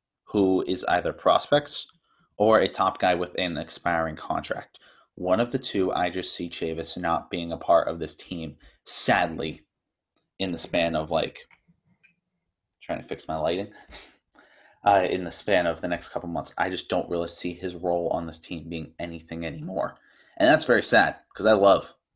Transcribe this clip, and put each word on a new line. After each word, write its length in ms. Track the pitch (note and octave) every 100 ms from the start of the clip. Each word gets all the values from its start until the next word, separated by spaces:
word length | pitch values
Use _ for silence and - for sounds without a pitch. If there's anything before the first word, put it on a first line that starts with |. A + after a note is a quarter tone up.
| _ _
who 400 | _ G#2 F#2+ F#2 -
is 180 | F2+ -
either 260 | F2 E2
prospects 760 | - F#2 E2 - D3 - - - _ _ _ _ -
or 220 | G#2 A2
a 100 | F#2+
top 300 | - G2 -
guy 160 | F#2
with 200 | F2 F2 -
an 200 | F2+ D#2
expiring 580 | D#2+ - F2 E2+ D#2+ D#2
contract. 640 | - - - - - - - _ _
One 260 | - F2+ F#2+
of 120 | A#2+
the 60 | C3
two, 340 | - G#2 F#2
I 180 | - F2+
just 240 | F2+ F2
see 140 | - F2
Chavis 480 | - E2 E2 D#2+ -
not 340 | E2+ E2+ -
being 220 | F2+ E2+
a 60 | D#2+
part 280 | - E2+ -
of 120 | E2+
this 180 | D#2 -
team, 400 | - F2 D#2+ - - _
sadly, 840 | - - - G2+ F2 D#2+ D#2+ - _ _ _ _ _ _ _ -
in 140 | F#2+
the 60 | E2
span 380 | - F2 E2 D#2
of, 140 | D#2
like, 300 | E2 - - - _ _ _ _ _ _ _ _ _ _ _ _ _
trying 220 | - D#2+
to 40 | -
fix 220 | D#2+ -
my 80 | D#2+
lighting, 320 | D#2 F#2 G#2 - - - - _ _
<laughs> 560 | _ - _ _ _
uh, 220 | G2+ G2 F2+
in 140 | F#2
the 60 | F2
span 360 | - - F#2+ F2
of 160 | D#2+
the 60 | F2
next 200 | E2+ -
couple 220 | - F2
months. 240 | D#2+ D2 -
I 140 | F2+
just 180 | F#2 -
don't 220 | F2+ -
really 180 | E2+ E2+
see 240 | - F2+
his 240 | E2+ F#2 E2+
role 320 | F2 F2 E2+
on 180 | F2 E2
this 120 | D#2+
team 320 | - E2+ D#2
being 240 | E2 D#2 -
anything 460 | F2 E2 - E2
anymore. 520 | E2 D2+ D2+ F#2 - - _ _ _ -
And 100 | A2
that's 160 | D3+
very 180 | - A2+
sad, 340 | - A2+ D#2 - _ -
'cause 80 |
I 80 | G#2
love 400 | G#2+ G2 F2 - - _